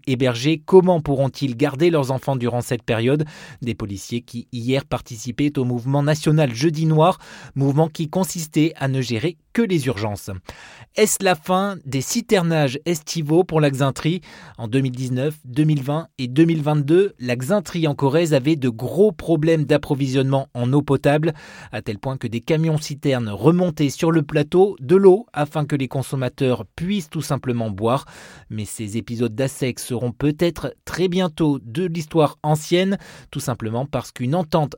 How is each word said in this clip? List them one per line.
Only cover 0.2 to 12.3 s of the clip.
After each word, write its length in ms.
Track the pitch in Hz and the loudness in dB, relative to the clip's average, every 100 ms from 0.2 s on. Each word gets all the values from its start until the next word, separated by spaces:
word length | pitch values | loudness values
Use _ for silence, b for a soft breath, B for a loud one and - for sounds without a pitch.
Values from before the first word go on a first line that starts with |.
| 131 117 139 160 | 0 0 0 -2
Comment 360 | - 190 180 170 | 6 6 8 2
pourront-ils 560 | 151 135 135 - 135 117 | 0 0 0 -2 -4 -2
garder 340 | 143 131 175 | -2 2 2
leurs 220 | 165 131 | 2 0
enfants 240 | 131 - 135 | -2 -2 -2
durant 240 | 120 120 | -2 -4
cette 240 | - 120 | -4 -4
période ? 400 | - 113 117 151 151 B B B | -2 0 0 0 -2 B B B
Des 120 | 117 | -8
policiers 460 | 107 104 98 - 120 | -6 -8 -10 -8 -8
qui 260 | - 120 - | -8 -14 -12
hier 320 | 123 117 135 | -8 -2 -2
participaient 760 | - 120 - 110 127 113 147 143 | -2 -8 -8 -12 -8 -2 -2 0
au 60 | |
mouvement 400 | 127 120 123 139 | -2 -2 0 0
national 500 | 143 156 165 156 147 | 2 0 2 2 2
Jeudi 320 | 113 160 151 160 | 2 0 2 2
Noir, 320 | 156 170 190 B B B 135 | 4 4 2 B B B -2
mouvement 320 | 139 139 160 | 2 2 0
qui 200 | - 156 | -2 -4
consistait 640 | 185 185 175 156 160 151 - | -2 -2 -6 -4 0 0 0
à 100 | 139 | -4
ne 140 | 135 | -2
gérer 380 | 117 113 156 - _ | -2 -2 -4 -6 _
que 100 | - | -2
les 240 | 226 175 131 | 0 0 0
urgences. 440 | 98 107 101 - 92 - B B B B - | -2 -4 -6 -10 -12 -14 B B B B 0
Est-ce 280 | 214 - | 0 2
la 100 | 190 | 0
fin 440 | 170 - 185 202 190 139 | 0 0 0 -2 -6 -6
des 160 | 135 | -4
citernages 760 | - 233 - | -2 -4 0